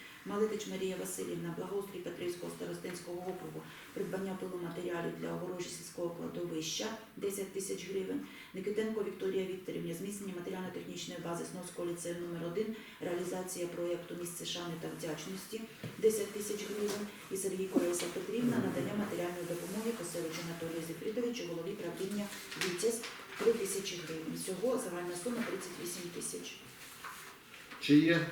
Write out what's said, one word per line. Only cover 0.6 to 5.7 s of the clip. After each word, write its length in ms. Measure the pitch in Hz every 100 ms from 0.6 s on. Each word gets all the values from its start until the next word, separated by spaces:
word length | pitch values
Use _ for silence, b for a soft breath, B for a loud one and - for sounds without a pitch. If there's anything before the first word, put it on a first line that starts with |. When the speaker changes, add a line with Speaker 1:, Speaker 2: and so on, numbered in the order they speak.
| 196
Speaker 1:
Марія 280 | 185 190 180
Васильівна — 560 | 185 - 180 170 170 165
благоустрій 420 | 185 202 190 180
Петрівського 520 | 170 - 175 - 170 170
старостинського 600 | 175 170 180 175 170 175 185
округу, 280 | 180 156 156 B B B
придбання 440 | - 170 190 190 190
пиломатеріалів 720 | 185 180 170 170 175 170 165 170
для 100 | 165
огорожі 360 | 170 180 180
сільського 400 | 175